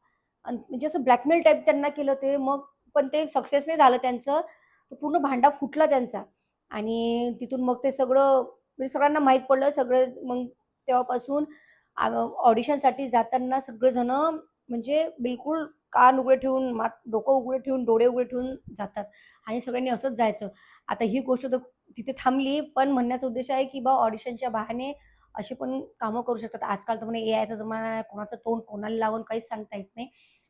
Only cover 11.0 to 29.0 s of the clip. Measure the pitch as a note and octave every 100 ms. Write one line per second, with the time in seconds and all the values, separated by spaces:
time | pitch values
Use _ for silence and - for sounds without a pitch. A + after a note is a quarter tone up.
11 | B3+ B3 C4 C#4+ D4+ - _ _ _ -
12 | A3 A#3 A#3 - B3 A3+ A#3+ C#4+ C4+ B3
13 | C4+ A#3 A3+ C4 B3+ C4 C4 A3+ B3+ B3
14 | A#3+ C4+ D#4+ D#4+ - _ - A#3 A3+ D4+
15 | D#4+ - B3 B3 C#4+ D#4+ D4+ _ _ B3
16 | B3+ C4+ B3 C4 C4 C4 C4 A3+ A3+ -
17 | - A3 G#3+ C4+ A#3+ C4 C4+ C4 A#3 A3+
18 | B3 B3 B3 B3 B3+ C4 - G#3+ G3+ -
19 | G#3 _ _ _ - A#3 B3 B3 B3+ A#3
20 | C4+ A3+ A3+ G#3+ G3+ - _ _ - G#3
21 | A#3 B3 C4 B3+ C4 B3+ B3+ _ _ -
22 | - - B3+ C4 C4+ D4 D4+ - C4+ C4+
23 | A#3+ B3+ C4 A#3 B3+ C4 C4 C#4 B3 C4
24 | A3+ A3 B3+ A#3 B3 A3 G#3 A#3+ C4 C#4+
25 | _ _ _ - G3+ B3 B3+ C4 - -
26 | A3 A#3 A#3+ A3+ A3 A3 - G3 - A3
27 | A3 A3+ A3 A3 G#3+ A3 G#3+ A3 A3+ A3
28 | A3 G3+ G#3 A3+ A#3 A3+ A3+ G#3 G#3+ A3+